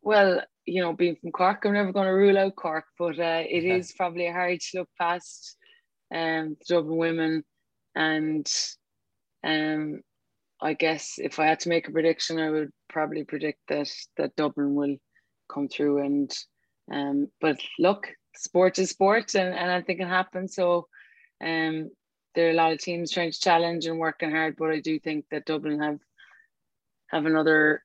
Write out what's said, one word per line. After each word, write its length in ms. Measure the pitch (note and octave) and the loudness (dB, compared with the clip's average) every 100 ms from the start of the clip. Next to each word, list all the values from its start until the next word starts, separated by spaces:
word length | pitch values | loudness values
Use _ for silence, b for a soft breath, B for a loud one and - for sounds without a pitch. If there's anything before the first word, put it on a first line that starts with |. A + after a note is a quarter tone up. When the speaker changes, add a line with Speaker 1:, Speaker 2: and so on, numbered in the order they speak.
Speaker 1:
Well, 400 | G3+ G#3+ G3 F3 - _ - | 4 6 6 4 -2 _ -4
you 160 | F3+ | -2
know, 120 | F3 | -2
being 240 | E3 F3 D#3+ | 2 0 0
from 160 | F3 | -8
Cork, 320 | - F#3 G3+ G#3 | 0 2 2 0
I'm 80 | |
never 180 | G3+ G3+ | 2 0
gonna 240 | G3 F#3+ F#3+ | 0 2 6
rule 220 | G3+ G3 | 6 6
out 180 | G3 G3 | 4 -2
Cork, 300 | F3 D#3 - _ | -4 -6 -8 _
but, 220 | F3 D3+ | -4 -2
uh, 240 | E3+ E3 E3 | -2 -2 -2
it 180 | F3 | -2
Speaker 2:
Yeah. 120 | E3+ F#3 | 0 0
Speaker 1:
is 160 | F3+ | -2
probably 360 | - F3+ E3+ F3 | -4 -4 -2 -4
hard 340 | F3 F3+ F3+ | -2 -2 -2
to 160 | - F#3 | -4 -8
look 120 | F3 _ | -8 _
past, 600 | E3+ F3 - - - - b b b _ _ | -2 -2 -6 -20 -20 -20 b b b _ _
um, 420 | E3 E3 D#3+ D#3+ D3+ | -6 -2 -2 -4 -8
the 160 | - F3 | 0 0
Dublin 220 | D#3 E3 | 2 0
women. 460 | E3 E3 D#3+ D#3+ D3+ _ _ _ _ | 0 0 0 -2 -4 _ _ _ _
And, 560 | - D#3+ D#3 D#3 D#3 C#3+ - - - _ _ _ _ _ _ | -2 0 0 -2 -2 -4 -4 -6 -10 _ _ _ _ _ _
um, 580 | D3+ D#3 D#3 D#3 D#3 D3 - _ _ _ _ _ | -4 -2 -2 -4 -4 -8 -14 _ _ _ _ _
I 120 | D3+ | -4
guess 420 | D#3 D#3+ D#3+ - - | 0 0 0 -6 -8
if 220 | C#3+ - | -8 0
I 80 | D#3 | 2
had 120 | D#3+ | 2
to 80 | F3 | 0
make 180 | E3+ - | -2 0
a 40 | |
prediction, 480 | D#3 D#3+ D#3+ - D#3+ | 0 2 0 -2 -2
I 100 | D#3+ | -2
would 220 | D#3 D3 - _ | -2 -4 -8 _
probably 380 | - D#3 D3+ D3 | -4 -4 -4 -6
predict 340 | D3+ D3+ - - | -6 -6 -6 -4
that, 240 | D3 D3 - - - | -4 -4 -8 -16 -4
that 180 | D3+ - | -4 0
Dublin 400 | D3+ C#3+ C#3+ C#3+ | -2 0 0 0
will 200 | C#3+ C#3 _ _ _ _ _ | 0 -4 _ _ _ _ _
come 180 | - C#3+ | -6 -6
through. 300 | - D3 C#3+ | 0 0 2
And, 320 | C#3+ C#3+ C#3 - - _ _ _ - | 0 0 0 -4 -14 _ _ _ -10
um, 380 | C#3+ C#3+ C#3+ C#3+ _ | -6 -2 -2 -2 _
but 200 | D#3+ D3 - - | -2 -2 -6 2
look, 320 | F3 G3+ - - _ - | 2 2 -4 -16 _ -16
sport 440 | - F3 F#3 F#3 | -2 4 4 4
is 120 | F#3 | -2
sport, 440 | - F#3+ A3 A3+ G3+ | 2 4 4 2 -2
and, 180 | F#3 | 0
and 160 | F3 F3 | -2 -2
I 120 | F3+ | -2
think 180 | E3+ F3 | -2 -6
it 80 | F#3 | -2
happens. 480 | F#3 F#3 F#3 F#3 - | -2 -2 -6 -8 -2
So, 320 | F3+ F3 E3+ b b b b _ | 2 2 -2 b b b b _
um, 500 | D#3+ E3 D#3+ D#3+ D#3 - _ _ _ - | -4 -2 -2 -2 -8 -14 _ _ _ 2
there 120 | E3+ | 4
are 40 | |
a 40 | E3 | 4
lot 180 | E3 | 2
of 60 | D#3+ | 2
teams 320 | - E3+ E3 | -4 -6 -4
trying 200 | - E3+ | -2 -2
to 80 | D#3 | -2
challenge 460 | - E3 E3+ E3+ E3 | 2 4 4 -2 -4
and 120 | E3 | -2
working 340 | D#3+ D#3 D#3+ | -2 -2 -2
hard, 260 | D#3 D#3+ D3 | 0 -2 -2
but 140 | D#3+ | -2
I 100 | D#3 | -2
do 180 | D3+ D#3 | -2 -4
think 260 | - D3+ C#3+ | -2 -6 -6
that 140 | D3+ C#3+ | -8 -4
Dublin 360 | D#3 D3+ D3 | -4 -2 -2
have, 180 | D3+ D3 _ _ b b b _ _ _ _ _ _ | -2 -4 _ _ b b b _ _ _ _ _ _
have 180 | E3 D3+ | -4 0
another 580 | D#3+ D#3 D#3 D3+ D3+ | 2 4 6 6 2